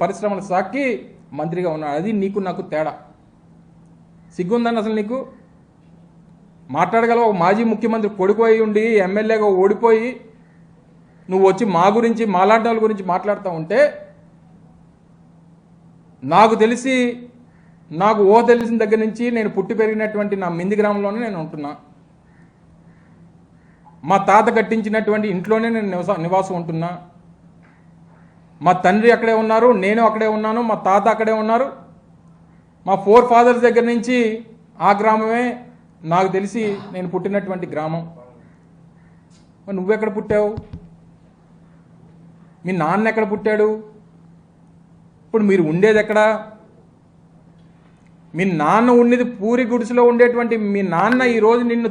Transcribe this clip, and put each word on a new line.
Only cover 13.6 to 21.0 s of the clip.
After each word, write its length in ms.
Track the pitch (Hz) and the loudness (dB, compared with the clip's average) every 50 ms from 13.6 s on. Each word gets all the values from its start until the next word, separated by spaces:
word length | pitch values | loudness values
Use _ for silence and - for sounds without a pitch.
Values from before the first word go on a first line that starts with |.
| 160 165 202 254 294 285 - - - - - - - - _ _ _ - - - - - _ _ _ _ _ _ _ _ _ _ _ _ _ _ _ _ _ _ _ _ _ _ _ - _ - _ _ _ _ - | -6 -2 0 2 2 2 0 -4 -18 -20 -20 -20 -20 -20 _ _ _ -20 -20 -20 -20 -20 _ _ _ _ _ _ _ _ _ _ _ _ _ _ _ _ _ _ _ _ _ _ _ -20 _ -20 _ _ _ _ -4
నాకు 320 | 131 160 180 214 226 226 196 214 | 0 4 4 6 6 4 4 2
తెలిసి, 320 | 226 240 233 247 269 262 254 247 240 240 - - - - - - _ _ _ _ _ _ _ _ - | 2 0 -2 -2 -2 0 0 0 0 -2 -6 -14 -20 -20 -20 -20 _ _ _ _ _ _ _ _ -10
నాకు 300 | 160 160 196 214 226 208 202 190 | -4 0 0 2 2 4 4 6
ఊహ 100 | 208 233 233 233 | 6 6 6 4
తెలిసిన 260 | 240 240 233 214 233 220 220 | 4 2 2 -2 -2 -2 -2
దగ్గర 160 | 208 220 220 220 | 0 0 0 -2
నుంచి 220 | 220 214 - 240 240 233 | -2 -4 -4 -4 -4 -2
నేను 140 | 226 214 202 - | -2 -4 -4 -4
పుట్టి 160 | 196 185 190 233 202 | -4 -4 -4 -2 -2
పెరిగినటువంటి 540 | 220 220 214 214 220 208 208 208 208 202 202 196 190 | 0 0 -2 -2 -4 -4 -4 -4 -4 -4 -4 -4 -4
నా 40 | 175 170 165 | -6 -6 -4
మింది 160 | 175 196 214 208 | -4 -4 -4 -4
గ్రామంలోనే 400 | 208 208 208 202 | -2 -4 -4 -4